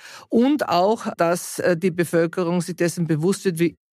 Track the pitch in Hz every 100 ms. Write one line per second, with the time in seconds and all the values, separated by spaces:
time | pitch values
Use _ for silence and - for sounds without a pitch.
0 | - - - 233 254 302 - 175 190 233
1 | - - 170 175 - - - 170 185 170
2 | 170 170 165 170 170 180 165 170 170 170
3 | 160 156 170 196 196 165 170 - _